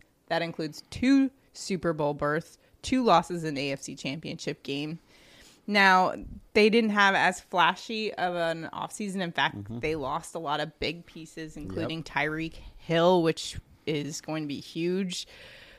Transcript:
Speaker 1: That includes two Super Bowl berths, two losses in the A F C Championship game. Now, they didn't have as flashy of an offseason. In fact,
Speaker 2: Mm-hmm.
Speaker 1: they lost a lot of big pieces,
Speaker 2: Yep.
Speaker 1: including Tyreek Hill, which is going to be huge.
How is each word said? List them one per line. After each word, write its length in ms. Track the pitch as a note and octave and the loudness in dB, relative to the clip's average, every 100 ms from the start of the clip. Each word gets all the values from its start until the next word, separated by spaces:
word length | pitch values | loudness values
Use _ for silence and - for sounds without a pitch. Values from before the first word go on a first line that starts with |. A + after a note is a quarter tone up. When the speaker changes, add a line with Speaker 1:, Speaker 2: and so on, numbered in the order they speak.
| _ _ - | _ _ -4
Speaker 1:
That 120 | E3 | -2
includes 400 | E3+ E3 D#3 D3+ - | -2 -4 -8 -8 -14
two 380 | - B3+ C#4 C4 _ _ | -2 4 6 4 _ _
Super 380 | - - F#3 E3+ | -14 -6 -2 -2
Bowl 220 | D#3 D3 | 0 0
berths, 460 | D3 D3 D#3 - - _ _ | 0 0 -2 -4 -20 _ _
two 200 | - C4 | -2 2
losses 400 | A#3 E3+ - F3 | 6 6 4 -4
in 120 | D#3+ C#3 | -4 -4
the 140 | C#3 | -4
A 40 | |
F 80 | C#3 | -4
C 140 | - C#3 | -8 -10
Championship 680 | C3+ D3+ - - - - | -8 -8 -8 -8 -8 -8
game. 380 | - C#3 D3+ E3 _ _ - - - _ - | -6 -6 -6 -8 _ _ -20 -20 -20 _ -2
Now, 480 | G#3 G3 F#3 F#3 - - - - | 4 6 6 4 -2 -10 -16 -2
they 160 | G#3+ G#3+ | 4 6
didn't 220 | A3+ A3+ | 6 4
have 240 | G#3 G3 F#3 | 4 4 6
as 240 | E3+ F#3 | 2 0
flashy 760 | - F3+ E3 F#3+ - A3 G#3+ | -4 2 2 2 -6 -6 -4
of 220 | - F3+ F3 | -2 -2 0
an 340 | E3 E3 D#3+ | -2 -2 -8
offseason. 480 | - - - G3+ F#3+ | -8 -10 -8 -6 -4
In 100 | E3+ | -4
fact, 260 | E3+ C#3+ G#2 | 0 0 -2
Speaker 2:
Mm-hmm. 220 | G2+ A#2 | -10 -6
Speaker 1:
they 160 | D#3 D#3 | -4 -4
lost 400 | C3 D#3 - E3+ | -4 -6 -8 -8
a 40 | |
lot 200 | C#3+ D3+ | -4 -2
of 180 | D#3 - | -4 -4
big 280 | B2+ E3+ - | -6 -6 -12
pieces, 480 | E3 D#3+ - D#3 D#3 | -18 -16 -12 -12 -12
Speaker 2:
Yep. 80 | D3 | -10
Speaker 1:
including 380 | F#2+ D#3+ D#3+ | -6 -4 -6
Tyreek 500 | D3 C#3+ D3+ D#3 E3 - - - | -4 -2 -2 -2 -6 -8 -18 -16
Hill, 460 | - E3 E3+ F3+ | -2 4 6 6
which 340 | E3 D#3 - - - _ - | 4 0 -6 -12 -16 _ -4
is 340 | D3+ C#3+ D#3 | -4 -4 -8
going 220 | - D#3 | -6 -6
to 40 | D3+ | -6
be 120 | C3+ | -8
huge. 680 | - E3 F3 F#3 F#3+ F3+ - - - - - | -8 -4 -2 0 -2 -6 -10 -16 -20 -20 -20